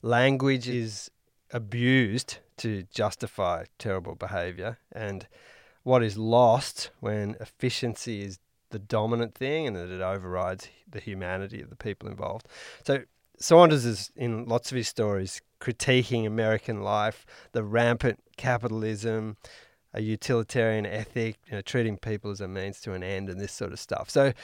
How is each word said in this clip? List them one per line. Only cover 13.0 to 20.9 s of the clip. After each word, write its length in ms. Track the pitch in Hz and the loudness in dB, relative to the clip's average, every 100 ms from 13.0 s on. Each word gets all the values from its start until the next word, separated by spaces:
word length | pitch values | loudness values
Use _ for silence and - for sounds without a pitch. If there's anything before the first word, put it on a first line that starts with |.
| - _ _ - | -4 _ _ -8
Saunders 460 | - 170 170 147 120 | 8 10 10 8 2
is, 260 | 104 - - | -2 -6 -6
in 300 | 120 113 120 | -4 -4 0
lots 260 | 117 - | -2 0
of 60 | 127 | -4
his 100 | 110 | -4
stories, 540 | - 107 98 95 - - - | 0 0 0 -4 -8 -18 -10
critiquing 640 | - - - 127 120 120 107 | -6 -2 2 4 4 0 0
American 560 | 110 110 107 - 107 | 0 2 0 -2 -4
life, 440 | 101 104 107 - - - - | -2 0 0 -4 -14 -20 -8
the 120 | 110 | -6
rampant 560 | 104 117 120 117 123 - _ - | 0 2 4 4 0 -2 _ -6
capitalism, 1000 | 127 120 117 110 110 104 113 110 110 104 - - - _ _ | -2 0 -2 -4 -4 -4 -2 -4 -4 -10 -16 -20 -20 _ _
a 80 | - | -6
utilitarian 840 | 110 107 - 117 110 123 113 107 | -4 -4 0 0 0 0 2 2
ethic, 520 | 104 | -2